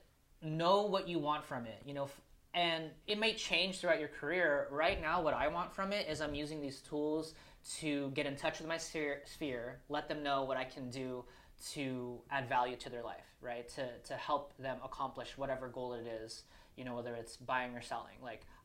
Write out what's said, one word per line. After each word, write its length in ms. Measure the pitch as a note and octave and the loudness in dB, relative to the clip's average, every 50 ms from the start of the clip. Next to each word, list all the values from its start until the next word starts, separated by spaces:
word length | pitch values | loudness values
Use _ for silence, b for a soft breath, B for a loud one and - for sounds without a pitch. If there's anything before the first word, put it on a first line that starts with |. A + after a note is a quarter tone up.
| - _ _ _ _ _ - - | -18 _ _ _ _ _ -14 -8
know 420 | D#3+ D#3 D#3 D#3+ E3+ F3+ G3 G3+ G#3 | -4 -2 2 4 6 8 8 8 8
what 240 | G3+ F#3+ F#3+ - | 6 4 2 2
you 120 | E3+ F3 D#3+ | 2 0 2
want 240 | C#3+ D3 D3+ D3 - | 2 2 2 0 0
from 200 | - C#3+ B2 A#2 | -4 -4 -4 -4
it, 160 | A2 G#2 - - | -6 -8 -10 -10
you 80 | C#3 C#3+ | -6 -4
know, 100 | C#3 C#3 | -4 -4
f-, 160 | C#3 - - - - - - - - - | -4 -6 -12 -20 -20 -20 -20 -12 -2 2
and 320 | F3 F3 E3+ E3 D#3+ D#3+ D#3 D#3 - - | 4 4 4 4 2 0 -4 -8 -8 -2
it 100 | G#3 G#3 G#3 | -2 2 4
may 140 | A3 A3 - | 4 4 4
change 460 | - - - F#3 E3 F3+ F#3+ F#3+ - | 2 0 2 4 4 4 4 0 2
throughout 200 | F3 F3 D#3+ D3+ | 4 6 6 6
your 100 | D3+ C#3+ | 4 -2
career. 580 | - - D3 D3 F3 F#3 E3+ D3+ C#3+ C#3 C#3 C#3 | -4 -4 0 2 4 6 6 6 6 6 4 2
Right 300 | C#3 D3+ D#3+ F#3 G3 - | 2 4 4 6 4 4
now, 200 | D#3+ D#3 E3+ - | 2 2 2 4
what 120 | D#3+ D3 B2+ | 4 4 4
I 140 | A#2+ C3+ | 4 4
want 260 | D3+ E3+ E3+ F3+ F3+ - | 2 2 0 -2 -2 -2
from 180 | G3+ F#3+ F#3+ | -2 0 0
it 160 | G#3 G#3 D#3+ | 2 0 0
is 140 | D#3 D3+ C3+ | 0 0 0
I'm 140 | D#3 D3 C#3+ | 0 0 0
using 260 | C#3+ D3+ D3 D#3 D3+ | -2 -2 -2 -4 -4
these 200 | C#3+ C3+ C3+ - | -4 -6 -6 -8
tools 520 | - - D3+ D3 D3+ D3+ D#3 D#3+ D#3 D#3+ B B B B B B - - - - | -8 -4 -2 0 2 2 2 2 0 -4 B B B B B B -12 -10 -8 -2
to 300 | D#3+ D3+ C#3+ C#3+ C#3 C#3 C3+ | 0 0 2 2 0 0 0
get 120 | D3 C#3+ | 0 0
in 100 | C#3+ C#3 | 0 0
touch 240 | C#3 - D#3 - - | 0 0 -2 -2 -2
with 80 | D#3+ | -2
my 100 | D#3+ E3 | -2 -2
sphere, 440 | D#3+ - - - D#3+ D3+ C#3+ C#3 C#3+ - | -2 -4 -4 -2 -2 0 0 -2 -4 -6
sphere, 540 | - - - D#3+ C#3 B2 A#2+ A#2 B2 C3+ C3+ - - | -12 -8 -4 -4 -2 -2 -2 -4 -6 -8 -10 -8 -4
let 180 | C#3+ D3+ D3 - | -4 -2 -2 -2
them 120 | D#3 D3+ D3 | -4 -2 0
know 200 | C#3+ C#3 C#3 C3+ | 2 2 2 2
what 140 | C3 C3 | 2 0
I 60 | C3 C3 | -2 -2
can 240 | C3 - C#3+ C3 B2 | -4 -6 -8 -8 -6
do 340 | A#2+ C3+ C3 B2+ B2+ B2 B2 B B B B B B - - - - | -4 -4 -4 -4 -4 -6 -8 B B B B B B -14 -12 -8 -6
to 460 | D3+ C#3 C3 B2+ B2+ B2 B2 A#2+ A2+ - - | -4 -2 -2 -2 -4 -4 -6 -8 -8 -6 -2
add 200 | C#3 C3+ B2+ A#2+ | -2 -2 0 2
value 260 | C3+ B2+ B2+ B2+ B2 | 2 2 2 2 0
to 140 | - - C3+ | -6 -8 -8
their 140 | B2 A#2+ A#2 | -8 -8 -8
life, 200 | G#2+ F#2 - - - - - | -8 -10 -10 -14 -18 -18 -12
right? 280 | B2+ B2 A#2 B2 A#2+ - | -8 -8 -6 -6 -8 -8
To, 180 | - D3 C3 B2 A#2 A#2 - | -6 -6 -6 -6 -6 -10 -10
to 80 | - - | -8 -8
help 380 | - - - D3 C#3+ - - - | -4 0 2 2 2 0 -2 -10
them 200 | - B2+ C3+ B2 A#2+ B2+ | -8 -6 -4 -4 -4 -6
accomplish 540 | C3 - - C#3 B2+ A#2+ C3 A#2 - - | -8 -4 -4 -4 -4 -4 -6 -8 -8 -6
whatever 320 | C3+ C3+ C3+ C3 C3 C3 B2 | -4 -2 -2 -2 -2 -4 -6
goal 240 | A2+ C3 B2 B2 B2 | -6 -4 -4 -4 -4
it 120 | A#2 A#2 | -4 -4
is, 380 | A#2 A2+ A2 A2 A2+ - - - B B B B B B | -4 -6 -6 -6 -8 -10 -12 -14 B B B B B B
you 80 | C3 B2+ | -10 -8
know, 100 | B2+ A#2+ | -6 -4
whether 200 | A#2+ A#2 B2 A#2 | -4 -4 -4 -4
it's 220 | A#2 A2+ - - | -4 -6 -8 -12
buying 360 | - B2+ B2 C3 B2+ B2 B2 A#2+ | -10 -2 2 2 2 2 0 -4
or 80 | A#2+ | -6
selling. 340 | A2+ - B2+ A#2 G2+ G2 G2+ - | -6 -4 -4 -4 -6 -8 -12 -12
Like, 200 | C3 A#2+ A2 - - B B B | -10 -10 -10 -12 -14 B B B